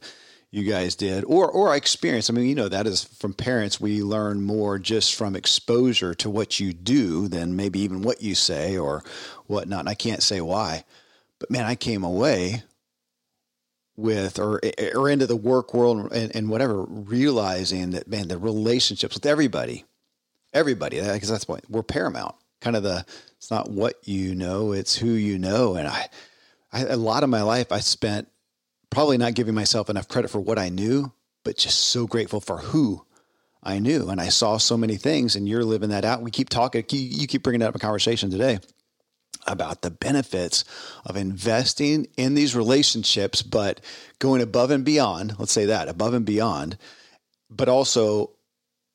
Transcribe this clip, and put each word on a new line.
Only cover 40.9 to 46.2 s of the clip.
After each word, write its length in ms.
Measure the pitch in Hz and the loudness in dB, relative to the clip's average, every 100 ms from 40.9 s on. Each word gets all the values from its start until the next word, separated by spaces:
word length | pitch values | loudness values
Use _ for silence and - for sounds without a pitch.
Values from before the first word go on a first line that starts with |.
| - | -14
of 140 | - 98 | -8 -4
investing 880 | 95 95 107 113 120 - 147 151 - - | -4 -2 0 2 2 0 2 2 0 -2
in 200 | 131 143 | 2 2
these 200 | 147 123 | 2 2
relationships, 840 | 113 139 143 117 101 107 98 - | 4 4 4 2 0 2 0 -2
but 400 | - 110 101 - - - - - | 0 0 0 -2 -10 -20 -18 -2
going 220 | 135 131 | 2 4
above 280 | 113 117 127 | 4 2 4
and 160 | 143 135 | 4 4
beyond, 540 | 151 117 85 107 104 | 4 4 0 -4 -4
let's 120 | 107 | 0
say 140 | 113 104 | 2 4
that, 220 | 110 78 | 2 -2
above 260 | 85 110 | -2 0
and 120 | 120 | 0